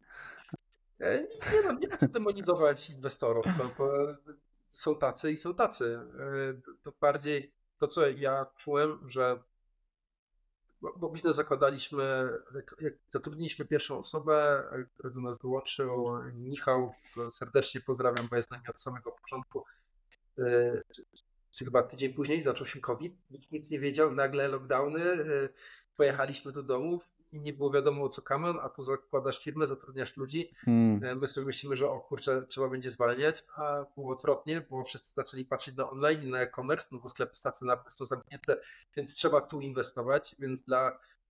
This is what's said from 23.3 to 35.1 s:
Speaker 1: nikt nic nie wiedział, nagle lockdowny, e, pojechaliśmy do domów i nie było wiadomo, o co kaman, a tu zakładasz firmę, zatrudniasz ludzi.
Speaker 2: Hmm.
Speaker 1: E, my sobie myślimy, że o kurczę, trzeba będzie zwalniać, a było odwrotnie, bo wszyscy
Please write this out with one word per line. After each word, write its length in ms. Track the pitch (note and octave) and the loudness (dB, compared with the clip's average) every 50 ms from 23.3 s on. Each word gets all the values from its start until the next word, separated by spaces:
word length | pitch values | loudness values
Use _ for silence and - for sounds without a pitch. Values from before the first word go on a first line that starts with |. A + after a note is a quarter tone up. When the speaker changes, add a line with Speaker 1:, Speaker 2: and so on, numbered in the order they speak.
Speaker 1:
nikt 200 | C3 - - _ | -20 -20 -12 _
nic 200 | D#3 D3+ D3+ - | -10 -10 -6 -6
nie 80 | D#3 C3+ | -4 -2
wiedział, 320 | C#3 C#3+ C#3 D3+ D#3 D3+ | 0 0 4 4 4 4
nagle 360 | C3 C#3 C3+ C3+ C#3+ C#3 C#3 | 6 2 2 2 2 2 2
lockdowny, 540 | C#3 C3+ C3 C3 B2+ C3+ C3 C#3+ D3 D#3 E3 | 2 0 -2 0 2 2 2 4 2 0 0
e, 240 | E3+ F3+ F3+ D#3+ D3+ D#3 C#3+ C#3 C#3 C3 - - - - - - _ _ _ | 2 2 2 2 0 0 0 0 0 -2 -4 -12 -20 -20 -20 -20 _ _ _
pojechaliśmy 540 | - D3 C3+ C3+ C3+ C3+ C#3 C#3 - - C#3 | 4 4 4 6 2 0 -2 -2 -6 -10 -10
do 120 | C3 C#3+ C3+ | -10 -6 -2
domów 460 | C3 B2+ B2+ D3 E3+ F3 E3+ - _ _ _ _ _ | 0 0 0 2 0 -2 -4 -6 _ _ _ _ _
i 80 | D#3 D3+ | -14 -10
nie 140 | D3 D3 C#3+ | -8 -8 -4
było 180 | C#3 C#3+ C#3 | 0 0 4
wiadomo, 320 | C#3 C#3+ C3+ D3+ C#3+ C#3+ C#3 | 4 4 4 4 2 2 -2
o 60 | B2+ | -4
co 120 | - - | -4 -8
kaman, 360 | - - C3+ D3 E3 F3 F3 D#3 | -2 -2 -2 0 0 -2 -4 -4
a 80 | C3 B2+ | -6 -10
tu 140 | - - C3 | -10 -8 -4
zakładasz 600 | C3 C3+ C3+ - _ D3 C3+ C3 C3+ B2+ - - | -4 -4 -4 -2 _ -2 0 0 0 -4 -4 -8
firmę, 240 | D3 C#3+ D#3 D#3 | -8 -2 -2 0
zatrudniasz 500 | C3+ C3+ C3 - - C3 C3+ B2 - - | 0 -2 -6 -8 -10 -8 -8 -8 -6 -6
ludzi. 340 | C#3 C3+ C3 D3 E3 E3 - - - - | -8 -8 -4 -4 -6 -6 -6 -12 -2 2
Speaker 2:
Hmm. 380 | B2 A#2 A#2 A2+ A2+ G#2+ G2+ A#2+ | 6 8 8 8 8 6 4 2
Speaker 1:
E, 120 | B2+ B2+ | -2 -2
my 120 | C3 C#3 | -2 -4
sobie 180 | C3 - C#3 C3+ | -4 -2 -4 -4
myślimy, 300 | C3+ B2+ - C#3+ C#3+ C3+ | -4 -4 -6 -4 -4 0
że 140 | B2 C#3+ - | 0 2 0
o 100 | C3 A#2+ | 0 -4
kurczę, 460 | - - C#3+ - - C#3 C3 C3 B2+ | -6 -8 -8 -2 0 0 0 0 0
trzeba 220 | - - C3+ C3+ B2+ | -4 -2 -2 -2 0
będzie 220 | C3 B2+ B2+ C3 | -2 -4 -6 -8
zwalniać, 520 | G#2+ - A#2+ A#2 B2 B2+ D3 D#3 D#3 - - _ - | -2 2 2 2 4 4 2 2 2 0 -8 _ -8
a 300 | D3+ D3+ D3 C#3+ C#3+ C#3 - _ | -6 -4 -2 -2 -4 -6 -8 _
było 180 | C#3 C3+ C3 C3 | -10 -6 -6 -6
odwrotnie, 480 | C3 - D3 C3+ - - D#3 D#3+ E3 - - | 0 2 2 2 2 0 -4 -4 -4 -4 -6
bo 140 | C3 C3 - | -8 -8 -8
wszyscy 300 | - - - - - | -8 -12 -14 -14 -8